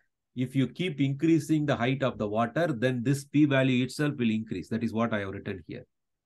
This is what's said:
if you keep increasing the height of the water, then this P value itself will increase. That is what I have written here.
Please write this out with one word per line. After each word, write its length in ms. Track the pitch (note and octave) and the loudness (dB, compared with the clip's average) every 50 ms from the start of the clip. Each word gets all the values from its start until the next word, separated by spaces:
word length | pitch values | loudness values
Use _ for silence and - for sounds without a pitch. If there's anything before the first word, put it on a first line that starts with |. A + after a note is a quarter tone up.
| _ _ _ _ _ _ - | _ _ _ _ _ _ -6
if 200 | B2 B2+ B2 - | -6 -4 -2 0
you 120 | C#3 C3 | 0 0
keep 320 | A#2+ - - F3 F#3 D3 C#3 | 0 -2 -4 -4 -4 0 0
increasing 680 | C#3 C#3 C#3 C#3 E3 D#3+ E3 D#3 C#3+ - D#3 D#3 D3+ | 0 0 0 2 2 4 4 4 4 2 0 2 2
the 100 | C#3+ C3 | 0 0
height 280 | G#2 A#2 C3 C3+ C3+ C3+ | 0 0 0 0 0 -2
of 140 | B2 G#2+ | -2 -2
the 100 | G#2+ A2 | -2 -4
water, 400 | G2+ G#2 A2 A#2 A2+ - D3+ E3+ | -2 0 0 0 0 0 0 -2
then 340 | E3 D3+ A2+ A2+ B2+ C3 B2 | 0 0 0 0 0 0 0
this 220 | A2+ B2+ C#3+ C#3 - | 0 0 0 0 -2
P 220 | - - C#3+ D3+ | 0 2 4 4
value 380 | C#3 C3+ C3+ C3 C3 B2+ B2 C3 | 6 6 4 4 4 2 2 0
itself 320 | B2+ - - D3+ D3 D3 | -2 -2 -2 -2 -2 0
will 140 | A#2+ A#2+ A2+ | 0 0 0
increase. 360 | A2 A2 A2 - - F2+ - - | 0 0 -2 -6 -8 -10 -6 -6
That 140 | B2 A2+ A#2 | -4 -4 -4
is 100 | G#2+ G2+ | -2 -2
what 200 | A2 A2+ A2+ A2 | -2 -2 0 -2
I 60 | G#2 | -2
have 100 | G2+ G2 | -4 -6
written 340 | G2 G2+ - G#2+ G2 F2+ - | -8 -8 -8 -8 -10 -10 -10
here. 180 | - - - - - _ _ _ _ _ _ _ | -12 -14 -14 -14 -18 _ _ _ _ _ _ _